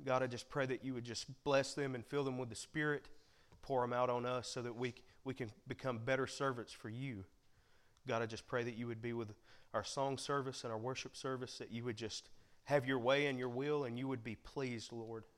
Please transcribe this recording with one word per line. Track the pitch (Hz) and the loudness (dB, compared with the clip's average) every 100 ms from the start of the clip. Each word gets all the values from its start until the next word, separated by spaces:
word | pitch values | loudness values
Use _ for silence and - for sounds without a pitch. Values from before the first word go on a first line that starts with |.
God, | 135 127 | 2 4
I | 127 | 4
just | 120 - | 0 -4
pray | 147 131 | 0 2
that | 127 | 0
you | 131 | -2
would | 123 | -4
just | 117 110 - 131 | -4 -6 -8 -4
bless | 143 139 135 | 6 6 6
them | - 139 127 | 0 0 -2
and | - | 0
fill | 143 | 0
them | 135 127 | 2 0
with | 123 | -4
the | 107 | -6
Spirit, | - 160 151 143 - - - - - - | -4 2 2 2 -2 -16 -20 -20 -20 -14
pour | - 131 | 0 4
them | 123 | 4
out | 123 123 | 4 4
on | 123 123 | 4 2
us | 127 - | 0 -2
so | 131 | -4
that | 120 117 | -4 -2
we, | 123 - - - | -2 -4 -14 -8
we | 135 | -6
can | 131 113 - - | -4 -6 -8 -10
become | 120 131 113 | -4 -2 0
better | 120 131 127 | 2 2 2
servants | - 139 120 104 | 0 0 0 -6
for | - 110 | -10 -10
you. | 117 135 104 92 - - - - - - - 127 | -6 -6 -6 -10 -16 -20 -20 -20 -20 -20 -12 -2
God, | 113 | 0
I | 113 | 0
just | 110 - | -4 -2
pray | 123 | 0
that | 120 113 | 0 -2
you | 120 | -6
would | 110 | -4
be | 120 | -4
with | 117 107 104 - - - | -4 -4 -10 -20 -20 -4
our | 110 | -2
song | - 139 139 131 | -2 0 0 0
service | - 143 131 127 | 0 0 0 -6
and | 123 | -4
our | 110 | -4
worship | 123 131 131 - | -2 -4 -6 -6
service, | 135 127 123 - | -4 -4 -4 -8
that | 120 | -8
you | 113 | -4
would | 120 110 | -4 -2
just | 110 - - - - - - | -4 -6 -10 -18 -20 -14 2
have | 143 127 | 4 4
your | 135 | 4
way | 117 139 143 | 6 6 4
and | 123 | 2
your | 127 | -2
will, | 123 147 151 127 | 0 0 2 0
and | 120 | -2
you | 135 | -2
would | 127 | -2
be | 117 104 | -4 -8
pleased, | - 143 131 117 - | -8 -4 -2 -2 -6
Lord, | 117 113 113 107 | -8 -6 -8 -10